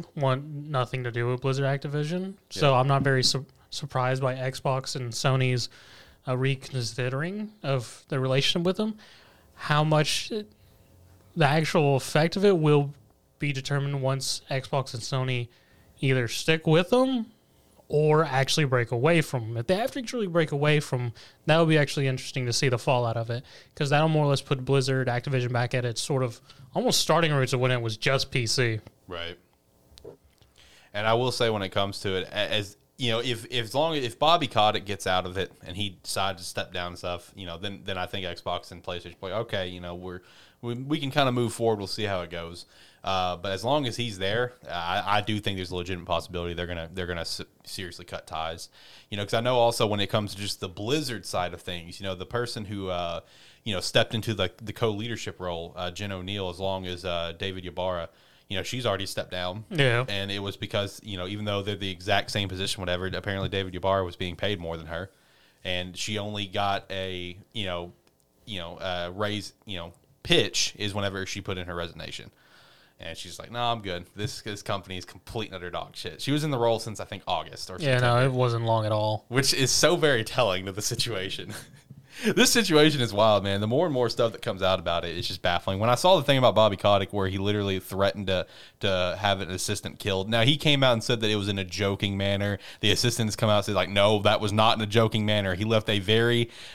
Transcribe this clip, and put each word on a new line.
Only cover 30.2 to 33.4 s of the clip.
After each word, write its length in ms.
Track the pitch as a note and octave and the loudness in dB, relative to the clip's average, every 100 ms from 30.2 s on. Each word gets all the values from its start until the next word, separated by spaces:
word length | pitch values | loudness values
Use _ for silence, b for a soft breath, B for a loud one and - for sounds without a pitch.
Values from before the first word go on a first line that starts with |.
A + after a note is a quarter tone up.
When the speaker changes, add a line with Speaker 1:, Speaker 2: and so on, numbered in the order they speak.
| _ _ _ b b b b | _ _ _ b b b b
Speaker 2:
And 120 | G2+ A2 | -2 2
I 80 | |
will 180 | A#2 B2+ | 4 2
say 180 | A#2 A#2 | 2 2
when 120 | G#2+ | 0
it 80 | F#2+ | -2
comes 300 | G#2 G2 - | 0 -2 -2
to 160 | G2+ F#2 | -2 -2
it, 120 | - | -2
a-, 240 | G#2 G2 | -2 0
as, 240 | G#2+ G2 - _ - | 0 -4 -10 _ -4
you 140 | A#2+ | 0
know, 100 | A2+ | 0
if, 260 | B2+ A2+ | 0 -4